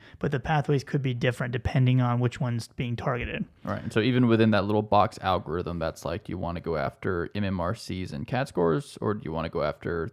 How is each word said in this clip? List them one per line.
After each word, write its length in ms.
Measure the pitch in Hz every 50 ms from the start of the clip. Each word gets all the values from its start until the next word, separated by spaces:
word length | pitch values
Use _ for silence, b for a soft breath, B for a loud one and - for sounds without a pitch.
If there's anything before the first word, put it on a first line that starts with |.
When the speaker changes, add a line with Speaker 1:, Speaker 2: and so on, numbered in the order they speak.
| B B B B
Speaker 1:
But 140 | - 151
the 100 | 147 131
pathways 420 | - - 160 151 139 - 147 135 120
could 180 | - - 143 127
be 100 | 131 123
different 400 | 120 131 127 120 - 135 120 123
depending 480 | 123 - - - 135 127 123 127 127
on 180 | 127 120 120 120
which 220 | 123 120 - -
one's 260 | 131 123 120 117 113 -
being 300 | _ - 135 120 120 -
targeted. 480 | - 143 123 120 120 113 113 - 196 - - _ -
Speaker 2:
Right. 180 | 98 101 -
And 120 | - - -
so 80 | 113
even 260 | 107 127 123 127 127 117
within 240 | 113 110 110 110
that 140 | 107 101 95
little 160 | 101 104 107
box 360 | 107 107 101 104 95 92 - -
algorithm, 580 | - 95 92 90 - - 78 90 87 82 87 85
that's 240 | 80 80 - - -
like, 220 | 73 85 90 -
do 80 | - 87
you 40 | 90
wanna 220 | 87 85 85 85
go 160 | - 82 82
after 540 | 73 67 67 - - - 104 92 85 82 - -
M 120 | 104 104
M 160 | 95 95 90
R 140 | 85 87 110
Cs 360 | - - - 92 92 92 -
and 160 | - 71 - -
cat 220 | 123 120 139 -
scores, 480 | - - 87 165 156 147 139 - - -
or 140 | 113 110 104
do 80 | 107 -
you 80 | -
wanna 160 | 80 80 80 82
go 140 | - 85 71
after 460 | 73 71 - - - 85 82 82 -